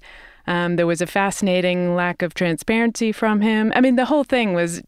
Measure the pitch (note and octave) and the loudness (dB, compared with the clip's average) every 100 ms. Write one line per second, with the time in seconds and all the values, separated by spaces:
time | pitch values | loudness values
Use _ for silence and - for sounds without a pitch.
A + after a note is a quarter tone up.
0 | - - - - - F3 F3 E3+ E3+ E3 | -20 -20 -20 -12 -4 -2 0 0 0 0
1 | F3 G3 G3 - G3+ F3+ F3+ F3+ F3+ F3 | -2 0 0 0 0 0 0 0 0 0
2 | F3+ E3 F3 - F3 E3 - A3+ A#3 - | -2 -2 -6 -2 -2 -2 -2 0 0 0
3 | A3+ G#3 A3 G#3 G#3+ G#3+ A3 - C4 B3+ | -4 0 0 2 2 2 2 2 2 2
4 | A#3+ D4 C4+ B3+ G#3+ F3 E3+ E3+ | 2 0 0 0 0 0 -2 -4